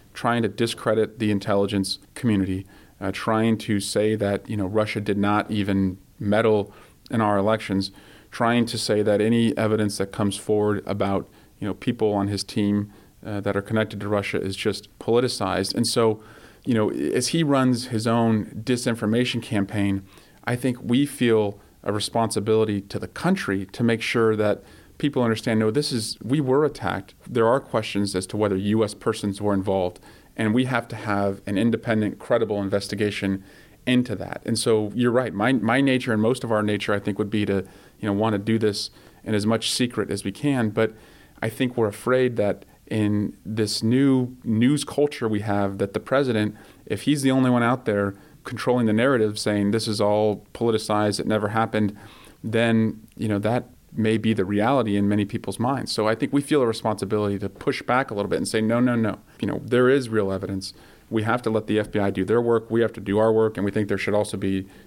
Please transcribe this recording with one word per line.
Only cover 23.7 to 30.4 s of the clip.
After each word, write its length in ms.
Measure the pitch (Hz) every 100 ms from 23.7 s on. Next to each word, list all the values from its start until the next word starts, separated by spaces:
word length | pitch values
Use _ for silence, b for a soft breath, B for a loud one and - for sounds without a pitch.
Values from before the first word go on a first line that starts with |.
| -
make 180 | 117 113
sure 340 | - 123 113 107
that 280 | 107 98 B B B -
people 240 | 147 135
understand, 380 | 120 110 - 110
no, 100 | 110
this 220 | 120 147
is, 260 | 123 107 -
we 180 | 107 147
were 240 | 131 131 151
attacked. 480 | - 95 95 98 - -
There 180 | 123 113
are 120 | 131
questions 560 | - 117 107 101 101 98
as 100 | 92
to 100 | 107
whether 200 | 104 95
U 260 | 104 110
S 120 | 104 -
persons 440 | - 107 104 98
were 140 | 104
involved, 460 | 98 98 95 90 - B B B
and 200 | -